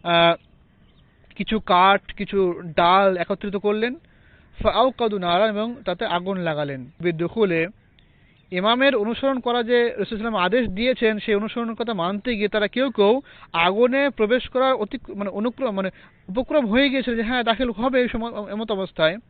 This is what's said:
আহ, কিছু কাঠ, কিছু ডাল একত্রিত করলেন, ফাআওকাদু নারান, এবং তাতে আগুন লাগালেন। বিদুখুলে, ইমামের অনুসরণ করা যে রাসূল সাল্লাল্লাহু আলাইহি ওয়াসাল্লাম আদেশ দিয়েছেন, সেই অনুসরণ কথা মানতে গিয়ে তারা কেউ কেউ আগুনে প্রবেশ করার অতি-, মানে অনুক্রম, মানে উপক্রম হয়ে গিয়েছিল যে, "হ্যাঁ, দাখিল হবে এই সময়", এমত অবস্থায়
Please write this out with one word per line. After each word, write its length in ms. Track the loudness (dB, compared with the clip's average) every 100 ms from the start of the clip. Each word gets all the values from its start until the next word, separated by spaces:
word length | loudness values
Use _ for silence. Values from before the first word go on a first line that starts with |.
আহ, 320 | 2 4 4 2 _ _ _ _ _ _ _ _ _ -10
কিছু 240 | -4 -4
কাঠ, 540 | 2 4 6 4 -2
কিছু 480 | -12 -4 0 0 -2 -4
ডাল 520 | 2 4 6 4 2
একত্রিত 380 | -4 -4 -6 -4
করলেন, 400 | -2 0 -4 -6 _ _ _ _ _ -2
ফাআওকাদু 540 | 0 4 2 2 -2 0
নারান, 320 | 2 4 2
এবং 260 | 0 -4 -6 -6
তাতে 200 | -4 -2
আগুন 320 | -2 -2 -2
লাগালেন। 520 | -2 -2 -4 -6 -12 _
বিদুখুলে, 680 | -4 -2 -4 0 2 2 -2 -6 _ _ _ _ _ _ _
ইমামের 440 | -2 0 2 2 2
অনুসরণ 440 | -2 -2 -2 -2
করা 240 | -2 -2
যে 100 | 2
রাসূল 320 | 2 2 -2 -6
সাল্লাল্লাহু 120 | -4
আলাইহি 60 |
ওয়াসাল্লাম 120 | -4 0
আদেশ 320 | 2 2 0
দিয়েছেন, 520 | -2 -2 2 0 0
সেই 160 | -2 -2
অনুসরণ 400 | -2 -6 -6 -6
কথা 180 | -6
মানতে 420 | -2 -2 -4 -4 -2
গিয়ে 120 | -2
তারা 200 | 0 -2
কেউ 240 | 0 -2
কেউ 300 | 2 4 4 -2 -20 -8
আগুনে 560 | 0 0 4 2 2 0
প্রবেশ 400 | 0 0 0 0
করার 240 | 0 0
অতি-, 420 | 0 -2 -8 -12 -8
মানে 140 | -6
অনুক্রম, 460 | -4 -4 -4 -4 -2
মানে 140 | -6 -8 -20 _ -6
উপক্রম 380 | -6 0 0 2
হয়ে 220 | 2 2
গিয়েছিল 260 | 0 -2 -4
যে, 80 |
"হ্যাঁ, 200 | -2 -2
দাখিল 260 | 0 0 -2
হবে 320 | -2 0 0
এই 60 | 0
সময়", 420 | -2 -6 -8 -8
এমত 200 | -8 -4
অবস্থায় 460 | -4 -4 0 0 0